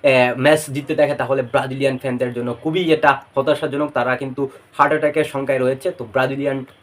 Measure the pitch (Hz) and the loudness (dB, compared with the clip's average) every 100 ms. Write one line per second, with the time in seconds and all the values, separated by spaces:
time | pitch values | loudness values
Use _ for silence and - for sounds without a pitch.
0 | 143 131 123 123 135 156 156 139 143 156 | 4 4 4 4 4 4 0 -8 -4 0
1 | 143 143 127 135 123 135 131 131 135 127 | 0 0 -2 -2 0 -2 -2 -2 -2 -2
2 | 135 123 123 120 120 117 160 165 170 156 | -4 -4 -4 -4 -6 -4 -4 -2 0 2
3 | 151 131 - - 135 143 151 139 147 135 | 4 2 -2 -4 0 0 -2 -4 -4 -2
4 | 123 127 135 127 135 - _ - 143 151 | -2 -2 -4 -6 -6 -6 _ 0 2 2
5 | 151 151 147 139 135 135 127 135 185 - | 0 0 -2 -4 -2 0 0 0 -4 -6
6 | 120 131 131 139 143 135 131 _ | -4 -2 0 0 -2 -4 -8 _